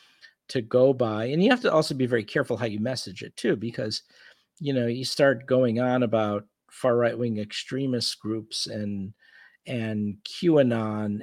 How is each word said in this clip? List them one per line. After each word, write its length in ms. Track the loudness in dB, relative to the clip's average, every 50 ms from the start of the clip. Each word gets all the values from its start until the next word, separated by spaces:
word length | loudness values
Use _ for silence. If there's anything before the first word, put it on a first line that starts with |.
| _ _ _ _ -20 -20 _ _ _
to 140 | -6 -6 -6
go 320 | -4 2 4 6 6 6 6
by. 320 | 2 0 -2 0 -2 -2
And 180 | -2 0 2 4
you 80 | 4
have 100 | 4 2
to 100 | 2 2
also 220 | 4 4 2 2 0
be 140 | -2 0
very 160 | 0 0 -2 -2
careful 340 | -2 -2 -2 0 0 -2
how 80 | -4 -2
you 140 | -4 -2 -4
message 420 | -4 -4 -4 -6 -8 -12 -12 -14
it 140 | -14 -14 _
too, 180 | -4 -2 -2 0
because, 460 | 0 -4 -8 -6 -6 -6 -6 -6 -8 -10 _ _ _ -20 -20 -20 _ _ _ _ _
you 140 | -4 -2 0
know, 140 | 0 0
you 180 | 0 -2 -4 -6
start 400 | -6 0 4 4 4 4 2 0
going 340 | 2 2 4 4 2 2 0
on 220 | 0 2 2 2
about 440 | 2 2 2 0 0 0 -2 -4 -6 _ _ _ _ _
far 260 | -12 -2 0 2 2
right-wing 400 | 4 2 2 0 -2 -4 -2 -2
extremist 800 | -4 -6 -6 -8 -10 -8 -6 -4 -4 -2 -2 -2 -2 -2 -4 -6 -6
groups 460 | -6 -6 -6 -6 -6 -8 -8 -8 -8
and, 480 | -6 -6 -6 -6 -6 -6 -6 -8 -8 -12 _ _ _ _ -20 -20 -20 _ _ _
and 520 | -6 -6 -4 -4 -2 -2 -2 -4 -4 -6 -8 _
QAnon 960 | -14 -10 0 2 4 6 6 6 6 4 0 0 -2 -2 -4 -4 -4 -4 -6